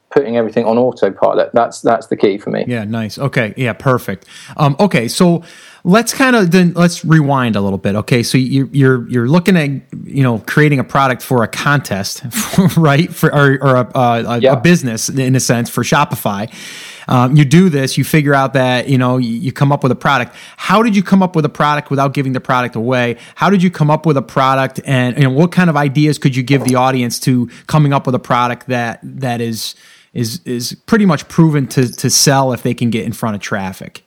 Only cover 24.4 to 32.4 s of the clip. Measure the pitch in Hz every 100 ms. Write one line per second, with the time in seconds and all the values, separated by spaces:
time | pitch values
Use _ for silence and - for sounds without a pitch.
24.4 | 131 135 131 - - 135 123 123 139 131
25.4 | 175 175 180 147 147 131 151 143 147 127
26.4 | 123 139 127 127 131 131 120 - - 127
27.4 | 120 - - 156 147 139 - 123 - 123
28.4 | 123 120 - 123 117 - 135 131 131 117
29.4 | 117 113 - - - - _ - 113 117
30.4 | - 123 123 - - 226 202 147 - -
31.4 | 165 147 131 - 123 - 131 147 139 135